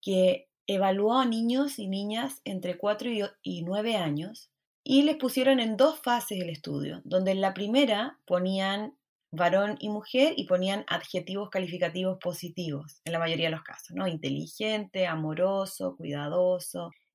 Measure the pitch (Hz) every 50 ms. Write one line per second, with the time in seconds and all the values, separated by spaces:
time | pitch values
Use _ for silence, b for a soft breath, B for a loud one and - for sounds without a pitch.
0 | - 196 190 185 185 185 180 - - _ _ _ _ - 202 190 196 190 190 196
1 | 208 214 247 269 254 240 226 226 226 233 247 262 285 285 277 - 208 190 190 196
2 | 202 208 214 226 262 269 - - - 208 196 180 165 180 175 175 - 208 214 208
3 | - 247 233 208 196 - - _ - 190 180 170 165 175 190 208 214 233 226 202
4 | 170 156 147 147 170 196 226 - - _ _ _ _ _ _ _ - - 262 277
5 | 285 302 302 311 262 247 - 262 254 269 269 254 233 226 214 202 262 320 311 -
6 | - 247 240 233 226 - 208 185 175 170 160 - - 160 143 143 143 147 160 -
7 | - - 180 185 185 190 190 190 190 190 190 - 208 208 226 269 285 233 208 202
8 | 240 294 - _ _ - 180 180 185 185 190 190 190 190 196 202 214 - - _
9 | _ _ _ _ _ _ - 160 175 170 180 196 202 208 214 - - 208 208 208
10 | 208 - - 254 277 320 - - 196 - 185 180 185 190 196 214 - - - 170
11 | - - - 180 156 170 190 196 208 196 - 190 190 170 175 180 180 165 160 185
12 | 185 185 185 185 - 180 165 - - 170 160 185 170 160 143 143 156 151 - _
13 | - 165 170 165 165 165 165 160 165 160 160 - - - - - - - 170 185
14 | 190 185 165 160 - 135 139 143 160 160 - - 214 214 220 214 208 190 - 190
15 | 185 170 160 160 156 156 156 170 180 190 196 196 190 190 - - 190 180 180 -
16 | 165 156 143 147 147 147 170 180 180 180 185 180 175 - - 175 170 170 b b
17 | b b b